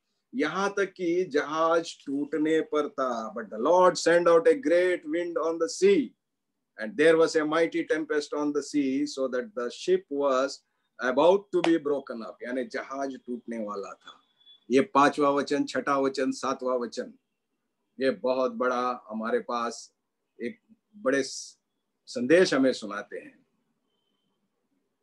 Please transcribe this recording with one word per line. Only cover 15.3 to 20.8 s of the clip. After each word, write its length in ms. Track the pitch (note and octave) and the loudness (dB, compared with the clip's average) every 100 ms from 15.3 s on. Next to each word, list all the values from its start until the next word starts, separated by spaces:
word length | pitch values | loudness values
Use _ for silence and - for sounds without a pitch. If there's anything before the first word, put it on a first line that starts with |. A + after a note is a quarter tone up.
वचन, 340 | C#3+ C3+ C#3+ | 2 0 -2
छठा 340 | C#3+ - A#2+ C#3 | -2 -4 -2 0
वचन, 340 | C3+ C3+ C3 | 0 -2 -4
सातवां 460 | C3 B2 C3 B2+ B2+ | -4 -6 -4 -2 -4
वचन, 360 | A#2 B2 A2+ - _ _ _ _ _ _ _ - | -4 -8 -12 -14 _ _ _ _ _ _ _ -4
ये 100 | C3 | -2
बहुत 420 | G#2 B2+ C3 B2+ | -2 -2 0 -2
बड़ा 520 | A2+ B2 B2 B2 B2 - | -2 -2 -2 -2 -6 -8
हमारे 300 | A2 A2+ A#2+ | -8 -4 -4
पास 560 | - A#2+ A#2 A2 - _ _ _ _ - | -2 -4 -6 -8 -16 _ _ _ _ -12
एक 180 | A#2 - _ A2+ | -12 -12 _ _